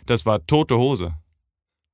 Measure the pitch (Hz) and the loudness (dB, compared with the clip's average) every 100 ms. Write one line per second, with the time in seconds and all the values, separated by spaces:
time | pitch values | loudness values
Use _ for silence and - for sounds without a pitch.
0 | - 117 113 104 - 151 156 120 131 120 | -2 -2 0 -2 2 0 2 2 2 0
1 | 85 80 - _ _ _ _ _ _ | -4 -8 -14 _ _ _ _ _ _